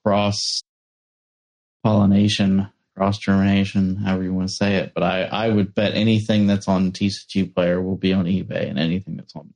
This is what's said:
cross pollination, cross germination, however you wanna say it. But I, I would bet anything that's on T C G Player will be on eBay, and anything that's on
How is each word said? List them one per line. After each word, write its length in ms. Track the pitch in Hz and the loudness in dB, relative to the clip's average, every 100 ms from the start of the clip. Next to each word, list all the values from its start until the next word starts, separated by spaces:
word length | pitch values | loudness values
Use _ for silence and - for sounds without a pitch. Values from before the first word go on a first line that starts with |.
cross 580 | 107 101 104 104 - - - _ _ _ _ _ _ _ _ _ _ _ | 0 2 0 -2 -4 -6 -10 _ _ _ _ _ _ _ _ _ _ _
pollination, 840 | 113 107 98 98 104 - 101 95 98 - _ - | 0 4 4 4 4 2 2 2 -2 -8 _ -4
cross 220 | 98 101 | -2 -2
germination, 800 | - 98 98 98 98 101 95 95 | 0 2 4 2 0 0 0 -2
however 260 | 101 92 | -2 -2
you 100 | 92 | -2
wanna 140 | 92 92 | -2 -4
say 280 | - 101 95 | -2 0 0
it. 160 | - | -2
But 100 | - | -2
I, 200 | 87 92 | -2 -2
I 260 | 92 101 113 | -2 -2 0
would 260 | 104 98 - | 0 0 0
bet 180 | 104 | -2
anything 540 | - 110 110 107 107 101 | 0 2 2 2 2 2
that's 200 | 101 - | 0 0
on 240 | 92 95 | 0 0
T 180 | 92 101 | -2 -4
C 140 | 101 - | -4 -6
G 160 | 98 90 | -4 -2
Player 360 | - 87 90 | 0 0 0
will 160 | 92 92 | -2 -2
be 160 | 95 | 0
on 120 | 95 87 | 0 0
eBay, 440 | 95 - - - | -2 -4 -6 -4
and 100 | - | -2
anything 380 | 82 90 - - | -2 -2 -6 -12
that's 180 | - - | -14 -18
on 180 | - | -20